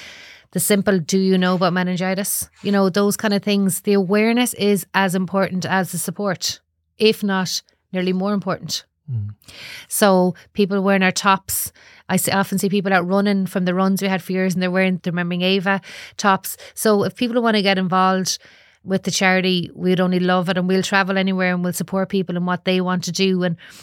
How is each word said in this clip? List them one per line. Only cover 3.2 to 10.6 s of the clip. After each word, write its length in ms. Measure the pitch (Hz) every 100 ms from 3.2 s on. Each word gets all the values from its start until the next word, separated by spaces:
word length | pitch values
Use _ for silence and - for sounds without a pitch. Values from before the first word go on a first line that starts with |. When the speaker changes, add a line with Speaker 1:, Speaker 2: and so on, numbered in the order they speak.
| 220
Speaker 1:
of 100 | 202
things. 380 | 208 202 190 -
The 140 | -
awareness 580 | 202 180 208 226 233 247
is 320 | - 202 202 -
as 220 | 190 196
important 500 | 185 180 196 196 185
as 260 | 165 190 175
the 80 | 170
support, 640 | - 165 202 175 - - _ _ _ _
if 240 | 220 214
not 380 | 208 190 175 - - _ _
nearly 220 | 185 180
more 220 | 185 196
important. 500 | 208 190 170 156 - - _ -
Speaker 2:
Mm. 200 | 117 104 - - - - - -
Speaker 1:
So 460 | - 208 185 180 - -
people 300 | -